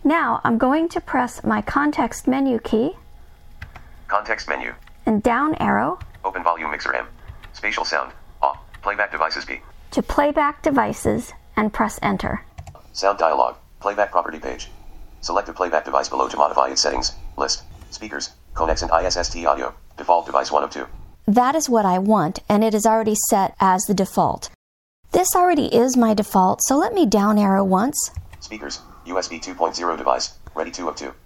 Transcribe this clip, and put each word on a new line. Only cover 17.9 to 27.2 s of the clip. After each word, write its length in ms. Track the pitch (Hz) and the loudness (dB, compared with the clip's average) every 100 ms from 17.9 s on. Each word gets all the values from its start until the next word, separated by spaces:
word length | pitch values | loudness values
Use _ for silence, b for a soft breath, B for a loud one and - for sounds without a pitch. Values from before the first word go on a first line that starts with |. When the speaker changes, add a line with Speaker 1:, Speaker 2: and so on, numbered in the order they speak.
| - 107 71 - - - | -12 -10 -10 -10 -14 -12
Speaker 2:
codecs 300 | - 82 78 | -4 0 0
and 80 | 85 | 2
I 140 | 82 90 | 2 2
S 120 | 90 | -2
S 120 | 85 | -4
T 160 | 85 82 | -2 0
audio. 280 | 71 62 - - - | 0 -2 -8 -20 -10
Default 300 | - 85 69 | 2 2 2
device 240 | 69 69 | -2 2
one 120 | 73 | 0
of 60 | 69 | 0
two. 180 | 71 64 - - - - | -8 -10 -12 -16 -4 2
Speaker 1:
That 280 | 208 247 311 | 4 4 0
is 120 | 294 | 2
what 180 | 233 196 | 2 4
I 120 | 180 | 2
want, 420 | 196 214 160 - - | 4 2 2 -4 0
and 160 | 208 | 2
it 100 | 220 | 4
is 120 | 208 220 | 2 4
already 300 | 220 220 214 - | 4 2 0 2
set 260 | 208 190 - | 2 2 2
as 240 | 190 185 | 4 4
the 100 | - | 2
default. 560 | 196 190 - 147 - - - _ _ _ _ - | 0 2 2 0 0 -10 -16 _ _ _ _ 0
This 240 | - 370 370 | 2 4 4
already 320 | 359 320 - | 4 4 4
is 280 | - 254 247 | 4 4 4
my 200 | 226 208 | 4 2
default, 460 | 202 196 185 208 | 2 4 4 2
so 120 | - 269 | 2 2
let 180 | 415 | 2
me 120 | 415 254 | 2 4
down 320 | 208 | 4